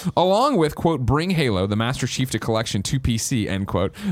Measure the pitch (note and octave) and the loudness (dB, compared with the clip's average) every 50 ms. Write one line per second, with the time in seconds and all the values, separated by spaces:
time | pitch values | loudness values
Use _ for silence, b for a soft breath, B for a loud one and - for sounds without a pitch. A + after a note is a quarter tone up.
0 | B F#3 B - F3 F#3 F#3+ G#3+ B3+ D4 C#4 F#3 D#3+ D3+ - - - E3 E3 C3 | B -2 B 2 4 4 4 4 4 4 4 4 2 2 0 0 0 0 0 0
1 | B2+ A2+ C3+ D3 E3 F#3 F#3 D#3+ D3 B2 G2+ F2+ F#2+ G2+ G2+ G#2+ A2+ A#2+ C3 - | 0 2 2 2 2 0 0 2 2 2 2 2 0 0 0 0 0 -2 -2 -2
2 | - A#2+ - - C3 B2+ - G#2+ - - A2 A2 A2+ - - G#2 F#2+ - - C3+ | -4 -4 -2 -2 -2 -2 -2 -4 -2 -2 -2 -2 -2 -2 -2 -4 -2 -2 -2 -2
3 | - B2+ A#2 A2 - - C#3 A#2 G2+ - F2+ F#2+ G2 - - F#2 F#2+ F#2 - B | 0 0 0 0 -2 -2 -2 -2 -2 -2 -2 -4 -4 -2 0 0 0 -2 -4 B
4 | G#3 G3+ | -4 -4